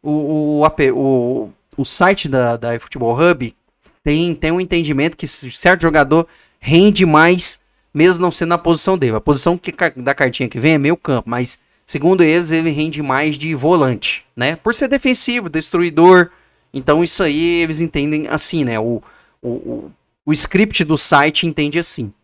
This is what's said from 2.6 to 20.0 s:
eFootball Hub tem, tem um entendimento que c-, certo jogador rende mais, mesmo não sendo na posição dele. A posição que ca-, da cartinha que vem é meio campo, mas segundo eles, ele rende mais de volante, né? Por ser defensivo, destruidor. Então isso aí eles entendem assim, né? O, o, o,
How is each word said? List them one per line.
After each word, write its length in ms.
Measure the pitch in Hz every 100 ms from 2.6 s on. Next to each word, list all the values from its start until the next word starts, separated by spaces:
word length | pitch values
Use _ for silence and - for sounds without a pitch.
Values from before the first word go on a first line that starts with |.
| 117 117
eFootball 420 | - 147 117 120
Hub 380 | 170 160 120 _ _ _ _ _
tem, 320 | - 151 175 160
tem 160 | 160
um 80 | 175
entendimento 560 | 185 175 151 139 147 -
que 100 | 147
c-, 240 | - 131
certo 320 | - 175 180
jogador 440 | 165 156 139 156 165 _ _ _
rende 460 | - 165 202 202 180
mais, 560 | 151 165 185 - - _ _ _
mesmo 280 | 147 175 175
não 100 | 180
sendo 180 | - 165
na 80 | 170
posição 400 | 170 165 - 190
dele. 180 | 131 110
A 60 |
posição 360 | 151 139 170 175
que 140 | -
ca-, 220 | - 160 127
da 180 | 127
cartinha 360 | 139 131 - 127
que 100 | 123
vem 140 | 143
é 40 | 156
meio 200 | 139 170
campo, 320 | - 127 113
mas 280 | 120 123 - _ _ -
segundo 340 | - 156 185
eles, 300 | 160 165 165
ele 180 | 160 165
rende 320 | 147 156 147
mais 360 | 139 131 156 147
de 180 | 151 147
volante, 720 | 143 175 135 110 - - _ -
né? 220 | 127 160
Por 180 | 214 233
ser 140 | 262
defensivo, 580 | 269 254 254 - 240 180
destruidor. 840 | 156 151 175 175 156 175 180 175 _ _ _ _
Então 280 | 135 131 151
isso 220 | 170 -
aí 380 | 175 147 170 170
eles 180 | 165 156
entendem 480 | 165 147 147 151 151
assim, 380 | 156 - 165 127
né? 120 | 113
O, 240 | 113 117 _ _ _ _
o, 80 | 120
o, 420 | 120 - 120 - _